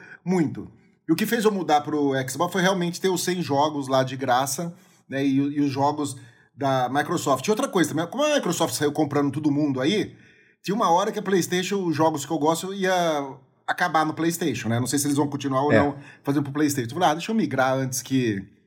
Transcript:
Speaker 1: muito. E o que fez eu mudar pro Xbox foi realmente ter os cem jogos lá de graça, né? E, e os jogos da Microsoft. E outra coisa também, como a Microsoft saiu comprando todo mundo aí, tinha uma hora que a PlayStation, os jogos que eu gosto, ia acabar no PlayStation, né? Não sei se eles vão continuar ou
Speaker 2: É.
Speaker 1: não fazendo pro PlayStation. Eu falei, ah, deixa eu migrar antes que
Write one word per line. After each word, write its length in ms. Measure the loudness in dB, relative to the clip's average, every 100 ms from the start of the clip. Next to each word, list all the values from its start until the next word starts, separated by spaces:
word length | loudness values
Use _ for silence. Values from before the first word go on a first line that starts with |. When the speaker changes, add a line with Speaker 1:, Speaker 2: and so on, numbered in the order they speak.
| -20 -10
Speaker 1:
muito. 460 | -2 0 0 -4 -14 -18 _ _ -2
E 40 |
o 40 | 0
que 100 | 0
fez 180 | 2
eu 60 | 2
mudar 300 | 2 2 2
pro 320 | 2 0 0 0 -2
Xbox 220 | -2 -2
foi 100 | 2
realmente 380 | 2 2 -2 -2
ter 80 | -2
os 160 | -2
cem 180 | -2 -2
jogos 460 | 0 0 0 -2 0
lá 160 | 0
de 120 | 0 -2
graça, 560 | 0 2 0 -4 -8 -10 _ _ -8
né? 160 | -2 2
E, 80 | 2
e 240 | 2 0
os 100 | 0
jogos 460 | 2 0 0 -4 -6 -16 _ _ -4
da 320 | 0 0 0
Microsoft. 580 | 0 0 -2 0 0 0
E 40 |
outra 180 | 0 0
coisa 220 | 2 2
também, 160 | 0 -4
como 180 | -2
a 100 | 0
Microsoft 400 | 2 0 -2 -2
saiu 180 | 0 -2
comprando 380 | 0 0 0 0
todo 180 | 0 0
mundo 300 | 0 0 0
aí, 340 | 0 0 -2 -8 -20 _ _ _
tinha 120 | -4
uma 160 | 0 2
hora 200 | 2 2
que 60 | -2
a 40 |
PlayStation, 540 | 0 0 2 -2 -2 -2
os 100 | 0 2
jogos 280 | 2 0 -4
que 60 |
eu 60 | -2
gosto, 360 | 0 0 -4
ia 180 | -4 0 2 2 -2 -4 -12 _ _ -6
acabar 380 | -2 2 2
no 80 | 2
PlayStation, 540 | 0 -2 0 -2 -2 0
né? 120 | 0
Não 60 | 0
sei 120 | 0
se 80 | 0
eles 100 | 0
vão 120 | 0
continuar 340 | -2 -2 0
ou 100 | 4
Speaker 2:
É. 60 | 4
Speaker 1:
não 180 | 4 -2 -12 -10
fazendo 180 | -2 -2
pro 100 | -2
PlayStation. 380 | 0 0 0 -4
Eu 40 |
falei, 140 | 0 2
ah, 40 |
deixa 160 | 2 -2
eu 60 | 0
migrar 380 | 0 0 2
antes 280 | 0 -2 -4
que 400 | -2 0 0 -2 -6 _